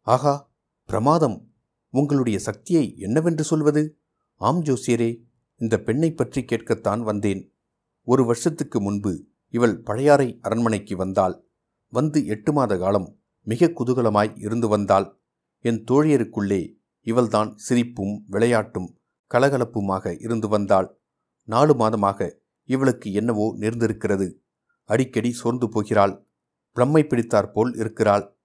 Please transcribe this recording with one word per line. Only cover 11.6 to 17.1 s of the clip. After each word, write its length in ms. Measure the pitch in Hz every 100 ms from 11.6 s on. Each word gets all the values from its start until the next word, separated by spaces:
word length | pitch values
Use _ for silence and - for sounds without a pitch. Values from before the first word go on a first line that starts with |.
| _ _ _
வந்து 380 | 117 151 147 135
எட்டு 260 | 107 104
மாத 260 | 147 120 95
காலம் 420 | 92 101 90 _ _ _
மிக 260 | - 117 170
குதூகலமாய் 680 | 170 123 127 117 104 107 104
இருந்து 320 | 104 113 113
வந்தாள். 500 | 104 101 98 98 _ _ _ _ _
என் 260 | 120 113
தோழியருக்குள்ளே 920 | 110 135 156 139 113 - 101 98 80 _ _ _
இவள்தான் 560 | 110